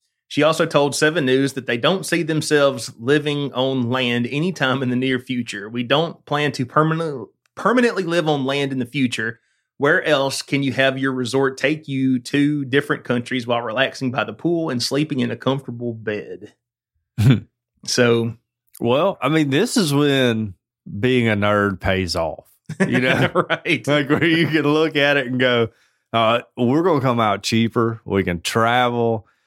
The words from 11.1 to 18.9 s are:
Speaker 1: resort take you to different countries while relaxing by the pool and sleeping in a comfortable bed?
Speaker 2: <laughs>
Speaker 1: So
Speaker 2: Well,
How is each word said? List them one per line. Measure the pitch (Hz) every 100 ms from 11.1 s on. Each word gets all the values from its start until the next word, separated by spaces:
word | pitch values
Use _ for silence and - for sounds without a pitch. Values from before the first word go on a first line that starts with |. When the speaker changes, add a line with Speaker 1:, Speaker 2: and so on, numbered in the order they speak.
Speaker 1:
resort | 127 120 131 135 135
take | 135 156 147
you | 135 131 127
to | 120 143 143 147 135
different | 135 143 139
countries | - 123 120 127 113
while | 117
relaxing | 117 110 131 - 131
by | 120
the | 110
pool | 107 165 170 160
and | 123
sleeping | - 135 151 135
in | 120
a | 113
comfortable | - 135 135 120 120
bed? | 113 107 104 - 90 104 _ _ _ _ _ _ -
Speaker 2:
<laughs> | 110 110 - _ _ _ -
Speaker 1:
So | - 120 117 113 113 _ _ _ -
Speaker 2:
Well, | 117